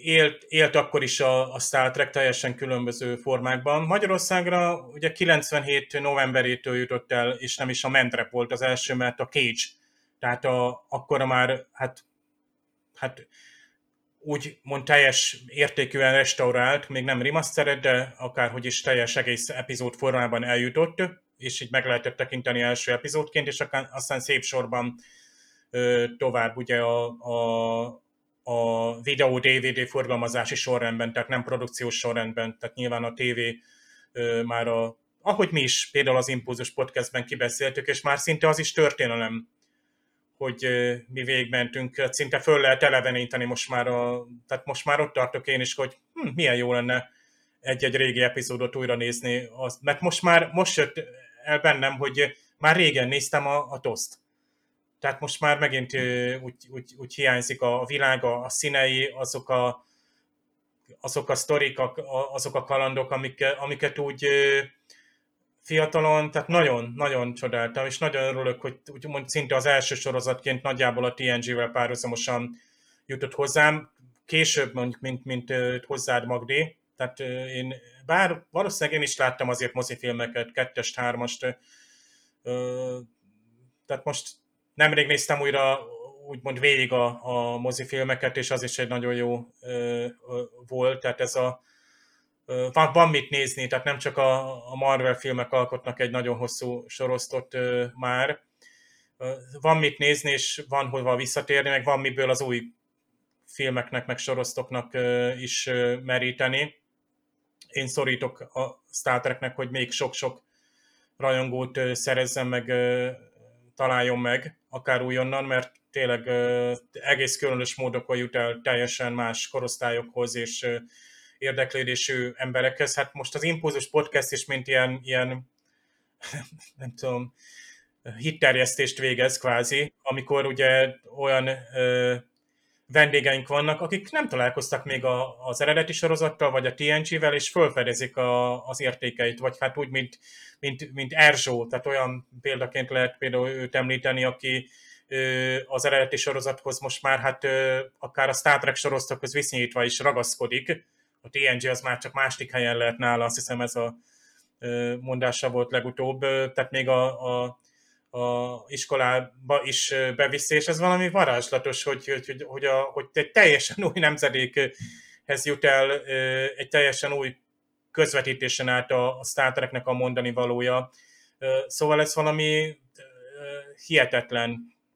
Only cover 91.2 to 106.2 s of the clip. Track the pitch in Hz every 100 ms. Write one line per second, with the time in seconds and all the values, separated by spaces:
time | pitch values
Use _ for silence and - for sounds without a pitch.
91.2 | 123 131 127 127 _ _ _ _ _ _
92.2 | _ _ - 127 127 160 156 170 165 147
93.2 | - 139 135 - 127 131 147 135 147 135
94.2 | 135 131 131 123 120 131 135 135 127 123
95.2 | 135 123 120 131 123 127 127 120 123 127
96.2 | 123 120 120 - 123 120 - - 131 127
97.2 | - 131 - 127 123 123 120 127 127 123
98.2 | 139 - _ _ _ _ _ _ _ -
99.2 | 127 131 127 135 156 160 147 - 143 143
100.2 | 147 135 - - 135 139 131 131 127 123
101.2 | 127 147 135 143 139 135 127 135 135 127
102.2 | 131 123 135 120 120 - _ _ _ _
103.2 | _ _ _ - 135 127 120 127 123 120
104.2 | - 127 123 - 120 123 120 127 123 123
105.2 | 123 123 127 - 135 123 123 127 131 127